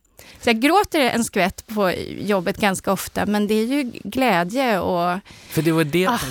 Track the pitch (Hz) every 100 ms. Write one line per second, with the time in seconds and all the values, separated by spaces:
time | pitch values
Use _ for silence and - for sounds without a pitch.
0 | _ _ - - - 226 277 359 403 330
1 | 247 233 226 - 190 - - 214 190 -
2 | - - 190 214 175 196 208 190 - 190
3 | - - 185 208 208 220 226 277 254 -
4 | 196 247 254 180 175 240 262 196 175 180
5 | 175 180 - - - - 151 160 156 170
6 | 185 233 135